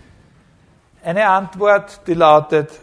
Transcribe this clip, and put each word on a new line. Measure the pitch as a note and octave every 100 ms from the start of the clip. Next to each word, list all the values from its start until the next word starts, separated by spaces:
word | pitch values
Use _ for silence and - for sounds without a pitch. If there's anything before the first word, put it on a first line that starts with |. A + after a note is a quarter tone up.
| _ _ _ _ _ _ _ _ _ _
eine | E3 F3+ G#3+
Antwort, | F#3+ F#3+ F#3 G3+ G3+ G3+ - -
die |
lautet, | E3+ D#3+ D3+ D3+ D#3 D3 -